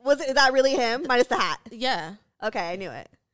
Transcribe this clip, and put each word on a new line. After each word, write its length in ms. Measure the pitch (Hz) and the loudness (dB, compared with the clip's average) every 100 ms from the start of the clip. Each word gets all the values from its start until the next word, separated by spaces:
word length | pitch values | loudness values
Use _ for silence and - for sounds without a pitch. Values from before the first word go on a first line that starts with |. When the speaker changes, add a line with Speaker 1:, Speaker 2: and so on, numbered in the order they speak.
Speaker 1:
Was 180 | 254 285 | 0 0
it, 60 | 277 | 2
is 60 | 285 | 4
that 180 | 262 | 4
really 160 | 262 269 | 4 2
him? 300 | 262 233 254 294 | 2 0 -2 0
Minus 200 | 247 247 | 2 2
the 100 | 262 | 0
hat. 240 | 180 147 - | -2 -4 -12
Speaker 2:
Yeah. 440 | 233 254 190 160 208 _ _ | -6 -4 -4 -6 -16 _ _
Speaker 1:
Okay, 300 | 220 220 170 | -6 -4 -6
I 40 | 190 | -8
knew 140 | 180 | -10
it. 180 | 123 - _ _ | -12 -16 _ _